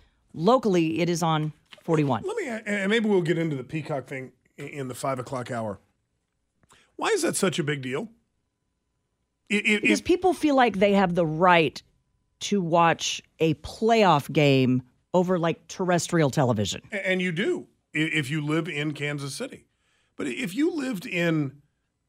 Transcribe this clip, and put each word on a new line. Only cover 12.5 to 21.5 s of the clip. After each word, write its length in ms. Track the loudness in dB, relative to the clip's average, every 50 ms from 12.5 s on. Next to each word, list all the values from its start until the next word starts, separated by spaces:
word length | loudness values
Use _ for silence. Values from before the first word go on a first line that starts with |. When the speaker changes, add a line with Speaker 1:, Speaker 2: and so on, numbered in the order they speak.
| 0 0
Speaker 1:
watch 600 | 0 2 2 4 4 4 2 0 -2 -6 -8 -8 -12 _ _ -2
a 160 | 0 0 0
playoff 760 | -2 -6 -14 -8 -2 0 2 4 4 6 6 4 4 2 0 2
game 500 | 4 4 6 6 6 4 4 2 0 -2 _ _ _ _ _ 0
over, 240 | 0 2 2 0 0
like, 280 | 0 -2 -2 -4 _ -12
terrestrial 600 | -8 -4 0 0 2 0 0 0 2 2 2 2
television. 500 | 2 2 2 2 2 0 -2 -2 -4 -8 -10 -10 -8
Speaker 2:
A-, 160 | -6 -2 -2
and 120 | -2 0 -2
you 100 | -2 -2
do 340 | -2 -2 -2 -4 -4 -8 -14 _ _ _ _ -4
i-, 40 | -2
if 300 | -2 0 0 -2 -2 -2
you 140 | -4 -4 -2
live 240 | -2 -2 -2 -2 -4
in 240 | -4 -6 -4 -4 -6
Kansas 420 | -6 -6 -6 -6 -6 -8 -10 -10
City. 320 | -10 -10 -12 -12 -16 _ _ _ _ _ _ _ _ _ _ _
But 100 | -10 -8
if 280 | -6 -6 -6 -8 -6 -2
you 160 | -2 -2 0 -2
lived 320 | -2 -4 -6 -6 -6 -8
in, 560 | -6 -4 -2 0 0 0 0 -2 -4